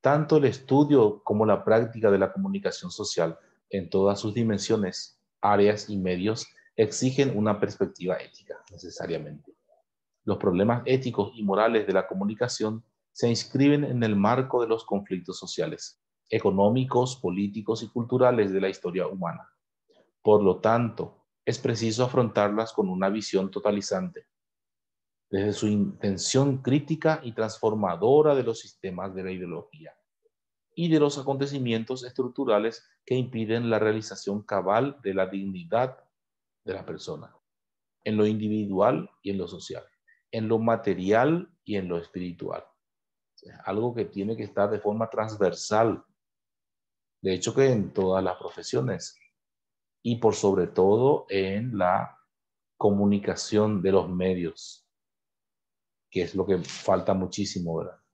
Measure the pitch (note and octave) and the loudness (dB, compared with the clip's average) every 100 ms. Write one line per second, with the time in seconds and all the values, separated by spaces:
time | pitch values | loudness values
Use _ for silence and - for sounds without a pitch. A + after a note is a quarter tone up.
0 | C3+ D3 D3+ D#3 C#3 - - C3+ D3 C#3+ | 4 2 4 4 4 0 2 4 6 6
1 | G#2+ G#2 - G#2 A2 G2 - A2 A#2 A2+ | 6 2 -2 2 4 2 4 4 2 0
2 | G#2+ G2 F#2+ F#2+ G2 G2 G2 - F2+ - | 4 4 2 0 -4 -2 -4 -6 -12 -8
3 | G2+ - E2 E2 _ _ _ G2 E2 F#2+ | -6 -2 -2 -4 _ _ _ -8 -2 2
4 | G2 G2+ A2 A2 A2+ G2+ - A2 F#2+ - | 2 2 -2 -2 0 0 0 0 0 -6
5 | - _ _ _ G2+ G2+ G2+ G#2 - G2+ | -14 _ _ _ 2 6 6 4 -4 -4
6 | F#2 F2 G2+ A2+ - _ _ - G#2+ - | -2 -2 -2 -4 -8 _ _ 0 0 2
7 | B2+ C3 C3+ G#2 G#2+ G2+ F#2+ - F#2 - | -2 2 0 2 0 0 -2 -2 -4 -4
8 | F2 - - - _ - _ G2 F2+ - | -4 -4 -6 -20 _ -18 _ -18 -18 -12
9 | F2 E2 D2+ D2+ - _ _ _ _ _ | -8 -6 -8 -16 -20 _ _ _ _ _
10 | _ _ - F#2 G2 F2 G#2 A#2+ B2+ C3 | _ _ -6 0 0 2 2 0 0 0
11 | B2+ A#2 G2+ A#2 G#2 G2 A2+ A2+ G2 F#2+ | 0 -2 -4 -4 -2 2 4 2 2 0
12 | - F#2+ G2+ G#2+ A#2+ - G#2+ A2 _ _ | 0 -4 -4 -2 -4 -2 -4 -4 _ _
13 | _ - A#2+ A2+ - C3 C#3 D3 C#3+ B2 | _ -2 0 0 -2 2 2 2 0 0
14 | A2+ G2+ G2+ B2+ C3 B2 A#2 A2+ - G2+ | 2 2 4 2 0 0 0 -2 -2 -6
15 | G2+ F#2 E2+ F2+ F2+ - D#2+ D#2 - _ | -4 -8 -8 -12 -10 -6 -6 -6 -14 _
16 | _ _ _ A2 G#2 F#2+ G2+ B2 C3 B2 | _ _ _ 0 0 4 4 4 2 0
17 | B2+ C3 F#2 F#2 G2+ G#2+ G#2+ A2+ A2+ - | 0 -2 -4 -2 -4 -6 -6 -6 -4 -6
18 | A#2 B2+ B2+ A#2+ G2 F#2+ F#2+ F#2+ F#2 F2+ | -2 2 4 4 2 0 -2 -4 -6 -4
19 | F2+ F#2+ F2 D#2+ - _ _ _ _ _ | -4 -4 -8 -8 -16 _ _ _ _ _
20 | _ _ - G#2+ G2 F2+ G#2+ A#2 A#2 - | _ _ 4 6 6 4 2 2 0 -4
21 | - _ _ _ - B2+ B2+ A2+ A2+ A2 | -10 _ _ _ -6 -2 -2 0 -2 0
22 | B2 C3 A2+ G#2+ G#2 G#2 A2+ - F#2+ F#2 | 0 2 0 2 2 0 -2 -2 -2 0
23 | G2 G#2+ G#2 G2 F#2+ G2+ G#2+ G2+ G2 F#2+ | 0 -2 -2 -2 -2 -2 -2 -2 -2 -4
24 | F#2 - _ _ _ _ _ _ _ _ | -4 -10 _ _ _ _ _ _ _ _
25 | _ _ _ G2 G#2 G2 G#2+ G#2 G2 - | _ _ _ -2 0 0 0 2 0 -2
26 | G2+ F#2+ - C3 C#3 C3 B2+ C#3+ D3 D#3+ | -4 -2 0 2 2 0 0 0 0 0
27 | D#3+ D#3 B2 A2 A2+ - A2 G#2+ G2 E2+ | 0 0 -4 -4 -4 0 -2 0 -2 0
28 | G#2+ C#3+ D3+ C#3 A#2 A2+ - _ F#2+ F2+ | 4 6 6 4 0 -6 -10 _ -10 -8
29 | G2 F#2+ F#2 F#2 F2+ D#2+ - D#2 D#2 _ | -8 -8 -8 -8 -8 -10 -12 -20 -20 _
30 | _ _ _ _ _ _ _ - E3+ D#3 | _ _ _ _ _ _ _ -4 2 4
31 | D3 C#3+ C3+ C3+ C#3 C#3 B2 A2+ A2+ B2+ | 4 0 -4 -4 -4 -2 -2 -2 -2 -8
32 | B2 - B2+ B2+ C3 G#2 A2 A2+ _ _ | -8 -6 -6 -4 2 2 2 -6 _ _
33 | - B2+ B2+ A#2+ G#2+ A2+ A#2 A2 G#2+ A2 | -4 -2 -2 -4 -2 -2 0 2 2 0
34 | G#2+ G2+ - G2+ G#2 G2+ F#2 G#2+ C#3 C#3 | -4 -10 -6 -6 -4 -4 2 2 0 -4
35 | G2+ F#2+ F#2+ G2 G2 F#2 E2+ A2+ C3 - | -4 -2 -2 -4 -8 -8 -4 -2 -2 -6
36 | _ _ _ _ _ _ - F#2+ F2 D#2 | _ _ _ _ _ _ -10 -10 -8 -12
37 | - D2+ - _ _ _ _ _ _ _ | -10 -12 -14 _ _ _ _ _ _ _
38 | - G#2+ G#2+ G#2+ G#2+ G#2+ G#2 F#2+ G#2+ D#3+ | -4 2 2 2 -2 -2 -2 2 2 2
39 | F#3 _ F#2+ G2 F2 F2+ - - - _ | -4 _ -8 -6 -8 -10 -12 -14 -14 _
40 | _ _ _ A2+ A2 A2+ A2+ A2+ G#2 F2+ | _ _ _ -6 0 0 2 0 0 -2
41 | F#2 G#2+ C3+ E3+ F#3+ _ - G2+ F2+ E2+ | 2 4 4 0 -4 _ -6 -6 -4 -6
42 | E2+ F2+ F2+ E2+ F#2+ - - _ _ _ | -6 -10 -10 -8 -10 -10 -14 _ _ _
43 | _ _ _ _ - - - G2+ A#2+ A2+ | _ _ _ _ -20 -16 -6 -4 -2 -4
44 | G2+ G2+ G2+ A2+ G#2+ - G2+ G#2+ G#2 G#2+ | -6 -4 -4 -4 -6 -2 0 0 -2 -2
45 | A2+ - A2 G#2+ F#2+ E2+ - G#2+ A2+ - | -4 -4 -4 0 0 0 -2 2 2 0
46 | _ _ _ _ _ _ _ _ _ _ | _ _ _ _ _ _ _ _ _ _
47 | _ _ F#2+ F#2 B2 A#2 C3+ A#2 F#2 - | _ _ -4 -2 -2 2 4 4 0 0
48 | F#2+ F#2+ F#2 F2+ F2+ - E2+ B2+ B2+ F2+ | 0 2 0 -4 -10 -12 -4 -4 -2 -6
49 | - - _ _ _ _ _ _ _ _ | -10 -18 _ _ _ _ _ _ _ _
50 | A#2 A#2 A2+ G2 G2+ F#2+ F2 - F#2+ G#2+ | -4 2 2 4 2 2 0 2 4 4
51 | C3 D3+ - G2 F#2+ G2+ B2+ G#2+ F2+ G2 | 4 2 0 -4 -2 -4 -4 -2 0 0
52 | A2 - _ _ _ _ _ _ G#2 G2+ | -2 -12 _ _ _ _ _ _ 2 4
53 | G2+ G2+ G2+ F2+ - G#2+ G#2+ G#2 F#2 F#2+ | 2 2 -2 -6 -2 0 2 0 2 2
54 | E2+ F2+ F#2 F#2 E2 - - - _ _ | 2 -2 -2 -2 -4 -8 -20 -20 _ _
55 | _ _ _ _ _ _ _ _ _ _ | _ _ _ _ _ _ _ _ _ _
56 | _ F#2+ E2+ G2 F#2+ F#2 E2 - - F#2+ | _ -4 -4 -4 0 0 -2 -8 0 0
57 | F2+ F#2+ F2+ - G2 G2 E2+ E2 F2+ - | 2 -2 -2 -4 -6 -4 -6 -6 -6 -14
58 | _ | _